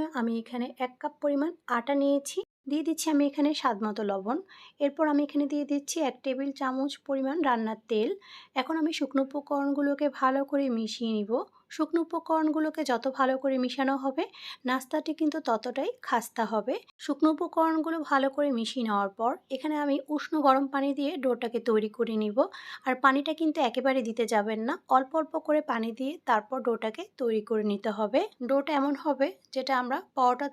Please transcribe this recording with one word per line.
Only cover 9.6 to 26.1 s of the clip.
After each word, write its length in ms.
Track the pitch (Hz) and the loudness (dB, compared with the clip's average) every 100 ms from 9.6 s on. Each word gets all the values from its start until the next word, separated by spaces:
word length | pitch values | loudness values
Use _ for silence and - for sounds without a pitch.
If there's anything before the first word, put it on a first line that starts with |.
| 277 285 285 285 294 - | 0 2 0 2 0 2
ভালো 220 | 262 269 277 | 2 2 0
করে 160 | 285 269 226 | 0 0 -2
মিশিয়ে 360 | 220 - 226 214 | -4 -4 -2 -2
নিব। 140 | 202 254 415 _ - - | 0 -2 -4 _ -10 -4
শুকনো 240 | 302 339 320 | 0 0 0
উপকরণগুলোকে 720 | 330 330 320 311 311 311 311 277 | -4 0 2 2 2 0 -2 0
যত 140 | 233 262 262 | 0 0 0
ভালো 140 | 262 262 | 2 2
করে 120 | 269 262 | 0 0
মিশানো 320 | 247 254 262 269 | 0 0 0 0
হবে, 200 | 269 269 427 - - - 254 | -2 -2 -4 -8 -18 -8 -4
নাস্তাটি 420 | 254 262 311 311 302 | -4 -2 -4 -2 -2
কিন্তু 180 | 302 320 247 | -2 -2 0
ততটাই 400 | 220 247 269 370 508 - | -2 -2 -4 -4 -6 -2
খাস্তা 360 | 247 - - 214 | -2 -2 -4 -2
হবে। 240 | 214 214 392 - - - | -2 -2 -4 -6 -10 -6
শুকনো 240 | 285 311 302 | 2 2 2
উপকরণগুলো 640 | 339 330 320 320 320 330 277 | -2 2 2 2 0 -2 2
ভালো 180 | 277 269 269 | 2 2 2
করে 140 | 294 233 | 2 0
মিশিয়ে 280 | 220 269 220 | -2 -2 0
নেওয়ার 240 | 202 196 196 | 0 0 0
পর 120 | 233 330 - 262 | -2 -2 -6 -6
এখানে 200 | 302 302 | -2 0
আমি 120 | 285 285 - 302 | 0 0 0 -4
উষ্ণ 180 | - 311 277 | -2 2 6
গরম 180 | 262 269 | 6 4
পানি 160 | 277 277 277 | 0 0 0
দিয়ে 120 | 277 330 | -2 0
ডোটাকে 360 | 254 240 233 233 233 | 0 0 -2 -2 2
তৈরি 200 | 214 214 214 | 2 2 -2
করে 180 | 226 214 | -2 0
নিব। 140 | 214 214 392 - - - 269 | -2 -2 -6 -10 -16 -8 -4
আর 60 | 254 | 2
পানিটা 280 | 269 269 302 311 | 4 2 0 -2
কিন্তু 200 | 320 302 247 | 0 2 0
একেবারে 300 | 247 269 262 226 | 0 0 2 0
দিতে 160 | 226 220 | -2 0
যাবেন 260 | 214 208 220 226 | 2 2 -2 -2
না, 60 | 349 - 262 | -4 2 2
অল্প 160 | 269 320 | 4 -2
অল্প 140 | 311 320 311 | -2 -2 2
করে 120 | 302 294 | 2 2
পানি 180 | 233 226 220 | -2 -2 -4
দিয়ে 140 | 269 | -6